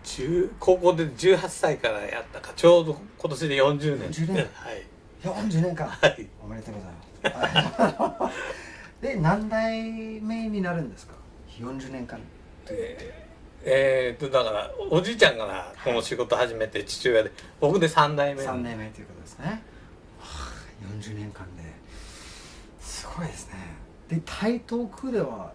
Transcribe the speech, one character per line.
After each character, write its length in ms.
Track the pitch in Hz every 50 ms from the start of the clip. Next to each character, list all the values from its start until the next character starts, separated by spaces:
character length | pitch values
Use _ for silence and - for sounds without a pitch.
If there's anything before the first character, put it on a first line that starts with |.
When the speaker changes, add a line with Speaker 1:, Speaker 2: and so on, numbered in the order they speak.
| -
Speaker 1:
十、 480 | - - - 131 151 170 180 185 190 - -
高 180 | - 190 185 180
校 160 | 175 175 175
で 160 | 160 165 151 -
十 200 | - 160 185 190
八 120 | 160 185 170
歳 300 | - - - 160 143 -
か 100 | - 113
ら 140 | 107 104 104
や 180 | - - 117
っ 40 | - - -
た 80 | -
か、 120 | - - -
ち 100 | - -
ょ 180 | 170 175 175 165
う 20 |
ど 120 | 160 147 - - - - -
今 120 | - 160 143
年 160 | 127 160 151
で 80 | 139
四 220 | 139 135 143 147 143
十 160 | 147 151 143
年。 160 | 123 - - 151
Speaker 2:
四 0 |
十 200 | 160 160 165 190
年。 40 | 156 131 - -
Speaker 1:
は 160 | - - 117
い。 160 | 110 98 90 - - - - - - - -
Speaker 2:
四 260 | 185 185 214 208 214
十 100 | 170 160 170
年 120 | 180 170
間。 140 | 156 147 -
Speaker 1:
は 180 | - - -
い。 220 | 147 - - 107 98 - -
Speaker 2:
お 60 | 101
め 100 | 101 113 110
で 40 | 107
と 80 | 113
う 40 | 104
ご 60 | 104
ざ 600 | 92 90 85 85 - - - - - - - - - -
い 500 | - - - - - - - 180 - -
ま 320 | - 349 - - - -
す。 80 | - - - - - - - - - - - - - - -
<laughs> 0 |
で、 140 | 269 262
何 320 | 202 151 160 196 214 220 214
代 720 | 220 220 226 226 226 226 226 226 226 226 220 220 220 214
目 280 | 214 214 226 226 226 220
に 140 | 208 202 185
な 120 | 175 170
る 80 | 170 151
ん 100 | 120 -
で 40 |
す 120 | - - -
か？ 60 | - - - - - - - - - -
四 180 | 113 123 135 135
十 80 | 131 127
年 180 | 131 127 120
間 140 | 120 123 113 107 - - - - - - - -
と 80 | - 523
い 220 | 494 - - -
う 20 | -
と。 60 | -
Speaker 1:
え 240 | - - - - - - - - - - - -
ー、 0 |
え 520 | 139 131 135 135 135 131 131 127 123 117 -
ー 40 | 151
っ 60 | 135
と、 20 | 131
だ 120 | 127 120
か 60 | 110
ら、 200 | 107 104 101 - - - - -
お 100 | - 170
じ 140 | 180 233 233
い 20 |
ち 100 | 214 -
ゃ 60 | 151 123
ん 60 | 113
が 360 | 110 101 95 95 90 - - - -
こ 80 | 127
の 100 | 120 117
仕 140 | 113 - 123
事 220 | 113 120 117 120
始 180 | 110 123 120 113
め 140 | 113 110 107
て、 160 | - 101 98
父 260 | - - - - 127
親 140 | 117 110 107
で、 80 | - - - - - - -
僕 220 | 151 143 180 196
で 80 | 165 156
三 260 | - 160 147 143 151
代 180 | 143 143 143 139
目。 80 | 135 135
Speaker 2:
三 180 | 131 127 123 120
代 140 | 117 117
目 120 | 110 107 107
と 100 | 107 107
い 20 | 104
う 40 | -
こ 60 | -
と 60 | - -
で 40 |
す 120 | - - -
ね。 220 | - 175 226 220 - - - - - - - - - - - -
は 280 | - - - - - -
あ、 40 | - - - - - - 98 95 104
四 80 | 107
十 140 | 104 107 107
年 180 | 104 104 104 101
間 120 | - 92 90 90
で。 60 | 85 82 80 73 - - - - - - - - - - - - - - - - - - - - -
す 260 | - - - - - -
ご 160 | - 165 175
い 20 |
で 60 | 151 -
す 160 | - - -
ね。 60 | - 95 92 85 82 - - - - - - -
で、 140 | 165 160 156
台 380 | - - - 190 220 247 233 - -
東 200 | 233 240 240 -
区 220 | - - - 262
で 100 | 240 202
は 320 | 156 131 113 101 95 - -